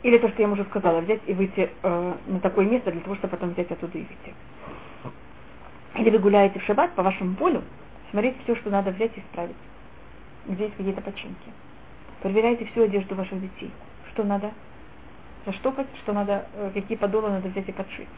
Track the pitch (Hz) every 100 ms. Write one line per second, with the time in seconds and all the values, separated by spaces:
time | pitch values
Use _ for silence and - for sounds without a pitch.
0 | 240 233 226 - 208 202 196 208 185 165
1 | 175 220 - 185 190 190 190 - 190 175
2 | 180 175 - 185 185 196 196 247 208 165
3 | 180 196 190 170 175 180 175 165 170 160
4 | - - - - - - - - - -
5 | - - - - - - - - - -
6 | 220 214 196 202 196 190 - 208 349 -
7 | 185 185 185 190 339 294 - - - -
8 | - 202 240 254 - 233 208 196 196 185
9 | 226 208 - - 175 - - - - -
10 | - - - - - 185 208 208 196 196
11 | 202 196 202 185 - - - - - -
12 | - - 196 202 226 233 226 233 220 196
13 | 190 190 185 185 190 - - - - -
14 | - - 202 202 208 214 - - - -
15 | - - - - - 190 262 269 269 -
16 | - 208 202 196 - 202 196 196 196 226
17 | 202 214 214 196 185 190 190 190 196 -
18 | -